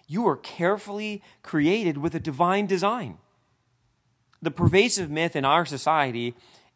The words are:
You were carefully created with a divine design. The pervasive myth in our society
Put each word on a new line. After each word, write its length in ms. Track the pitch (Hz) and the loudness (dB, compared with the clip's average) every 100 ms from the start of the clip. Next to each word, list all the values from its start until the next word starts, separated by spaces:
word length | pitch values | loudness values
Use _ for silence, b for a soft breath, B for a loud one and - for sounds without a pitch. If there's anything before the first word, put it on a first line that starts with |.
| b | b
You 160 | 165 | -2
were 140 | 226 139 | 0 0
carefully 840 | - - 175 208 202 202 214 202 b b | -6 -2 0 0 -4 -8 -8 -10 b b
created 560 | - 160 147 214 190 143 | -4 0 2 2 0 -2
with 160 | 160 160 | -4 -4
a 40 | |
divine 460 | 160 135 175 196 202 | -6 0 2 2 0
design. 540 | 190 196 240 143 80 _ _ _ _ _ _ _ _ _ _ _ - | 0 0 -2 -8 -14 _ _ _ _ _ _ _ _ _ _ _ -8
The 100 | 165 | -8
pervasive 600 | - 175 190 233 - 165 | 2 4 6 4 2 -2
myth 240 | 151 170 151 | -2 -2 0
in 100 | 135 | 2
our 220 | 156 156 | 4 2
society 680 | 139 - 156 139 117 120 117 b b b | -2 0 2 2 -2 -6 -8 b b b